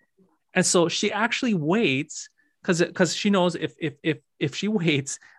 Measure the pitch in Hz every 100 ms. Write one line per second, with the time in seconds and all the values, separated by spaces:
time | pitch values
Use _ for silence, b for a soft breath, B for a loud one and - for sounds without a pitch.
0 | _ _ _ _ _ 180 180 185 170 -
1 | 208 208 233 - 254 196 147 208 196 131
2 | 151 - - _ _ _ - 170 175 -
3 | 175 - 214 202 175 170 160 - 160 -
4 | - - _ - 147 - 202 214 165 139
5 | 135 - b